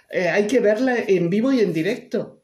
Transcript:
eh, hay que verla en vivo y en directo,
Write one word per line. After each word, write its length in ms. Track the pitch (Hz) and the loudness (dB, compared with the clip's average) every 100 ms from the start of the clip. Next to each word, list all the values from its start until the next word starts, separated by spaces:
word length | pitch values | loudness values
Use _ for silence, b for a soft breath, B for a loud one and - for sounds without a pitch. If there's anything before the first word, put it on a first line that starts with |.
| B | B
eh, 180 | 175 175 | -4 0
hay 180 | 185 208 | 0 0
que 140 | 254 | 2
verla 360 | 202 214 262 240 - | 2 2 0 -2 0
en 240 | 185 170 | 0 2
vivo 220 | 202 269 | 0 2
y 80 | 254 | 2
en 120 | 185 | 0
directo, 680 | 160 175 240 - 214 - - | 0 -4 -6 -6 -8 -8 -14